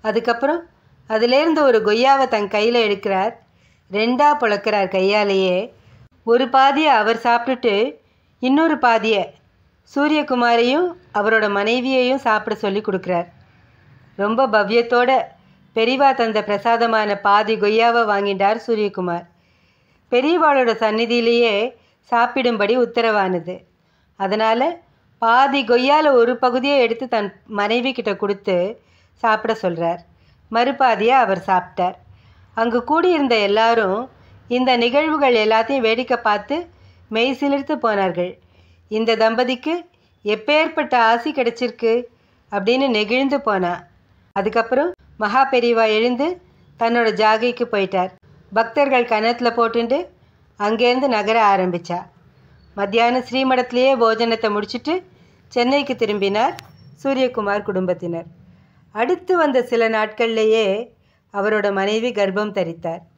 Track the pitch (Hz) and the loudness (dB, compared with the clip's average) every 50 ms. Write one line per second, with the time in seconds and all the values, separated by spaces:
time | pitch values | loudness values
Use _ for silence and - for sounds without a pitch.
0 | - 220 214 233 233 240 233 233 - 285 311 339 339 - _ _ _ _ _ _ | -4 -2 -2 -2 0 -2 -2 0 0 -2 -2 -2 -6 -12 _ _ _ _ _ _
1 | _ _ 220 220 226 240 254 277 302 339 311 311 294 262 233 220 196 208 208 226 | _ _ -2 0 2 2 2 2 2 2 2 2 2 4 4 2 2 2 0 2
2 | 247 262 269 269 262 254 - 214 202 196 220 208 214 233 240 240 226 208 202 190 | 4 4 4 4 2 0 0 -2 -2 -2 -2 0 0 2 2 2 0 0 -2 -2
3 | - 208 196 185 190 226 - - _ _ _ _ _ _ _ _ _ _ 180 208 | -2 -2 -2 0 -2 -2 -6 -8 _ _ _ _ _ _ _ _ _ _ -4 -2
4 | 220 233 254 247 294 294 294 285 247 220 208 202 - 220 208 208 196 185 185 190 | -2 0 0 2 4 2 4 2 0 -2 -2 0 -2 -2 0 0 -2 0 0 0
5 | 185 196 202 214 208 202 196 190 190 185 180 185 214 247 - _ _ _ - - | 0 2 2 0 0 0 0 0 0 0 0 -2 -4 -6 -14 _ _ _ -20 -20
6 | - _ _ _ _ 226 233 247 262 233 247 269 262 277 285 285 320 302 262 220 | -20 _ _ _ _ 0 2 2 2 2 2 4 4 4 4 2 2 4 4 4
7 | 214 214 233 226 - 240 240 240 233 254 262 247 - 233 202 202 226 277 - - | 2 2 -2 0 0 0 0 0 0 -2 -4 -2 0 0 0 0 0 -2 -4 -12
8 | _ _ _ _ _ _ _ _ - 254 269 294 330 330 311 254 - 240 233 220 | _ _ _ _ _ _ _ _ -2 0 2 2 2 2 0 2 2 2 2 2
9 | 196 220 220 196 170 - - _ _ _ _ _ _ _ _ _ _ _ - 277 | 2 0 0 0 -2 -6 -10 _ _ _ _ _ _ _ _ _ _ _ -4 -2
10 | 285 302 311 302 285 294 262 247 240 240 233 233 233 247 262 302 359 359 339 - | 0 2 2 0 0 -2 -2 0 2 2 2 2 2 2 2 0 0 -2 -4 -10
11 | _ _ - 208 202 214 226 220 214 208 202 202 202 214 233 254 240 262 262 254 | _ _ -6 -2 0 2 2 2 0 0 -2 -2 -2 0 -2 -2 -2 0 0 0
12 | 247 247 262 269 - 240 214 214 214 - 214 208 - 202 190 208 208 - 190 185 | 2 0 0 -2 0 0 -2 0 -2 -4 -6 -4 -4 -4 -4 -4 -4 -4 -6 -4
13 | 185 180 180 170 175 175 - _ _ _ _ _ _ _ _ _ _ _ - - | -4 -4 -4 -4 -4 -8 -14 _ _ _ _ _ _ _ _ _ _ _ -20 -20
14 | _ _ _ - 196 208 226 226 262 247 208 214 202 185 220 233 233 233 247 240 | _ _ _ -6 -4 -2 0 0 0 2 2 0 0 2 0 0 0 2 0 0
15 | 247 247 262 247 - - - _ _ _ _ _ _ _ _ 226 226 240 262 262 | 2 2 2 0 0 -4 -12 _ _ _ _ _ _ _ _ -2 0 0 2 2
16 | 277 269 262 262 233 226 214 214 208 202 208 202 - 233 233 220 233 226 220 220 | 2 2 2 2 -2 0 0 -2 -2 -2 -4 -2 0 0 0 2 0 0 0 0
17 | 214 208 202 196 - 208 202 208 220 202 226 190 196 208 214 226 226 233 233 233 | 0 -2 -4 -2 0 2 2 2 2 0 -2 0 0 0 2 4 2 4 4 2
18 | 233 208 202 202 202 202 196 185 196 196 220 233 - - 233 214 214 202 202 190 | 2 0 0 -2 -2 -2 -2 0 0 0 0 -2 -2 -4 -2 -2 -2 -4 -4 -6
19 | 180 180 170 175 175 _ _ _ _ _ _ _ _ _ _ _ _ _ _ _ | -6 -4 -6 -6 -8 _ _ _ _ _ _ _ _ _ _ _ _ _ _ _
20 | _ _ 240 240 262 302 339 349 320 302 285 269 254 233 220 220 226 214 214 220 | _ _ 0 0 2 2 2 4 4 4 4 4 2 2 0 0 0 -2 0 0
21 | 233 220 233 240 233 233 240 233 240 226 208 202 220 262 - _ _ _ _ _ | 0 0 0 0 2 2 2 2 2 2 2 0 -2 -4 -6 _ _ _ _ _
22 | _ _ 240 233 240 240 240 269 254 247 233 208 208 202 240 254 240 - 233 240 | _ _ 0 0 0 0 0 -2 -2 0 0 0 0 0 2 0 0 0 0 -2
23 | 226 226 208 214 190 185 185 175 160 165 180 - _ _ _ _ _ _ _ _ | 0 0 0 0 0 0 -2 -4 -6 -8 -14 -14 _ _ _ _ _ _ _ _
24 | _ _ _ _ 196 190 202 214 220 220 226 233 262 330 339 339 _ _ _ _ | _ _ _ _ -4 -4 -2 0 0 0 2 2 0 -2 -4 -6 _ _ _ _
25 | _ _ _ _ 233 226 233 254 269 262 247 277 262 214 240 247 254 269 285 311 | _ _ _ _ 0 2 4 4 4 4 2 -2 0 2 2 2 4 4 2 4
26 | 311 302 269 247 233 233 254 233 - 247 240 254 247 285 285 277 240 226 226 226 | 4 4 4 4 4 2 0 0 0 0 0 0 0 0 2 2 2 0 0 -6
27 | 262 240 - 220 208 196 - - _ _ 220 202 202 208 226 247 240 269 247 240 | -6 -4 -4 -4 -4 -4 -8 -14 _ _ -4 -4 -2 0 0 0 -2 -2 -6 -4
28 | 220 220 202 190 214 196 202 196 - - 185 175 175 202 233 - _ _ _ _ | -4 -4 -4 -4 -4 -4 -4 -4 -4 -2 -2 0 -2 -4 -6 -12 _ _ _ _
29 | _ _ _ _ - 226 214 220 220 226 220 220 - 185 175 160 170 165 175 170 | _ _ _ _ 0 0 0 0 0 -4 -4 -2 -2 -6 -4 -2 -4 -4 -4 -6
30 | - _ _ _ _ _ _ _ _ _ 220 226 240 262 269 277 269 247 226 185 | -10 _ _ _ _ _ _ _ _ _ -2 0 0 0 0 0 2 2 2 2
31 | 208 233 254 269 240 185 190 180 175 - 190 180 180 - - - 175 180 185 - | 2 2 4 4 2 2 0 -4 -2 0 0 0 0 -4 -6 -4 -4 -4 -4 -8
32 | - _ - _ _ - _ _ - _ _ 226 226 240 226 247 240 - 294 330 | -20 _ -20 _ _ -20 _ _ -20 _ _ -2 -2 0 0 -2 -2 0 0 2
33 | 339 370 349 311 285 254 240 220 202 196 202 214 226 226 233 226 214 185 190 214 | 2 2 2 2 2 2 2 2 2 2 2 2 2 4 2 2 0 0 -2 -4
34 | 254 - - _ - - - - _ - 240 247 254 - 247 240 233 240 240 285 | -6 -10 -14 _ -20 -20 -20 -20 _ -4 -2 0 2 2 2 2 0 2 2 0
35 | 311 311 302 311 285 262 247 220 214 214 220 220 226 226 277 269 233 220 226 233 | 0 0 0 0 2 2 2 2 2 2 2 2 0 0 -2 -2 0 0 0 -2
36 | 254 - 254 240 - 220 208 208 208 - 277 330 349 339 _ _ - - _ _ | -2 -4 -4 -2 0 -2 -2 -2 -2 -6 -6 -6 -6 -10 _ _ -20 -20 _ _
37 | _ _ 214 220 233 262 269 - 285 285 277 285 277 - 311 - - 226 214 202 | _ _ -2 0 0 0 -2 -2 -2 -2 -2 -2 -2 -4 -6 -2 -2 -2 0 0
38 | 196 185 170 175 175 180 - _ _ _ _ _ _ _ _ _ _ _ 214 220 | 0 -2 -2 -4 -6 -6 -8 _ _ _ _ _ _ _ _ _ _ _ -4 -2
39 | 226 220 226 220 220 226 226 226 254 240 262 240 - 311 330 349 339 _ _ _ | 0 0 0 2 2 0 2 0 -2 -2 -4 -4 -4 -4 -4 -4 -6 _ _ _
40 | _ _ _ _ _ 208 208 214 214 - 294 302 320 311 320 311 294 247 - 247 | _ _ _ _ _ -4 -4 -4 -2 0 2 2 2 0 -2 -4 -4 0 0 2
41 | 226 226 233 233 233 311 294 277 247 233 233 - 247 240 226 - 233 226 226 240 | 4 4 2 0 -2 -4 -4 -2 -2 -2 -2 -4 -6 -6 -6 -2 -2 0 0 0
42 | 247 - _ _ _ _ _ _ _ _ - 202 190 214 247 262 277 269 233 214 | -2 -8 _ _ _ _ _ _ _ _ -6 -4 0 0 0 0 0 0 0 -2
43 | 214 202 240 254 277 269 285 277 277 226 208 190 185 175 175 170 - _ _ _ | 0 0 0 0 0 0 -2 -2 -2 -2 -2 0 -2 -2 -4 -8 -12 _ _ _
44 | _ _ _ _ _ _ _ 202 190 220 214 233 220 226 254 254 302 359 359 _ | _ _ _ _ _ _ _ -4 -4 -2 -2 -2 -2 0 0 0 0 -2 -6 _
45 | _ - - - 214 202 214 262 277 262 269 247 233 240 233 226 226 220 214 214 | _ -20 -10 -8 -6 -2 2 2 2 2 2 0 2 2 2 2 2 2 2 0
46 | 226 247 247 233 285 330 359 359 _ _ _ _ _ _ _ _ 233 233 233 240 | 0 0 0 -2 -2 -4 -4 -8 _ _ _ _ _ _ _ _ -2 0 0 2
47 | 233 220 196 180 220 214 220 220 233 247 240 - 240 240 - 202 196 185 190 185 | 0 0 0 2 2 2 2 2 0 -2 -2 -2 -6 -2 -2 -2 -2 0 -2 -2
48 | 180 190 - _ _ - - _ _ _ 190 214 226 226 - 294 285 277 254 247 | -2 -4 -6 _ _ -20 -20 _ _ _ -2 -2 -2 0 0 0 0 2 2 0
49 | 240 240 226 214 214 226 240 240 247 233 233 240 233 226 226 233 233 233 254 302 | 0 0 -2 0 0 0 -2 0 -2 -2 0 0 0 0 0 -2 -2 0 -2 -2
50 | 359 - _ _ _ _ _ _ _ _ _ _ 208 208 220 214 240 240 247 262 | -4 -6 _ _ _ _ _ _ _ _ _ _ -4 -2 0 2 2 2 2 2
51 | 269 277 240 214 202 208 226 233 220 202 196 190 185 185 170 175 170 - 175 175 | 0 0 0 0 0 0 2 2 4 4 4 2 0 -2 -4 -6 -6 -8 -8 -8
52 | - - _ _ _ _ _ _ _ _ _ _ _ _ _ 202 202 202 202 226 | -10 -14 _ _ _ _ _ _ _ _ _ _ _ _ _ -6 -6 -2 0 2
53 | 233 240 247 254 240 - 233 262 269 262 262 247 247 247 240 247 254 269 269 240 | 2 2 2 0 -4 -2 -4 -2 0 2 0 0 0 -2 0 2 2 2 4 4
54 | 233 226 220 220 233 233 226 220 226 214 208 233 214 208 - 240 - 294 330 370 | 2 2 2 2 0 -2 0 0 -2 -2 -2 -2 -6 -6 -10 -10 -6 -4 -6 -6
55 | 359 - _ _ _ _ _ _ _ _ - 247 240 247 269 285 277 277 208 202 | -6 -10 _ _ _ _ _ _ _ _ -4 -2 0 2 0 0 0 -2 -4 -4
56 | 233 202 214 208 196 196 196 208 240 302 - - - - - - - - - _ | -2 -2 -2 -2 -2 -2 0 0 0 -2 -2 -6 -18 -20 -20 -20 -20 -20 -20 _
57 | - 277 277 254 262 247 247 233 208 202 202 208 202 214 196 185 185 180 180 175 | -4 -4 -2 0 -2 -2 -2 -4 -4 -2 -4 -4 -4 -4 -4 -2 -2 -2 -4 -4
58 | - 170 170 165 170 - - _ - - - _ _ _ _ _ _ _ _ 214 | -4 -8 -8 -8 -10 -12 -20 _ -20 -20 -20 _ _ _ _ _ _ _ _ -4
59 | 240 262 359 349 - - 370 349 320 294 247 254 240 247 247 226 226 226 220 220 | 0 0 -2 -4 -2 -2 0 2 2 2 0 0 -2 0 0 0 0 0 0 -2
60 | 214 214 214 - 240 226 226 220 220 220 220 226 220 190 190 214 240 240 _ _ | -2 -4 -2 -4 -2 -2 0 0 2 2 2 2 2 0 -2 -4 -6 -10 _ _
61 | _ _ _ _ _ _ - 202 196 214 214 214 202 202 196 190 196 202 214 220 | _ _ _ _ _ _ -8 -4 -2 0 0 0 0 0 -2 0 -2 0 -2 -2
62 | 226 247 220 208 202 190 185 202 214 214 202 202 180 165 165 165 - 170 165 180 | -2 -2 -2 -2 -2 -2 -2 -4 -6 -4 -4 -4 -6 -6 -8 -10 -10 -10 -10 -10
63 | - _ _ | -14 _ _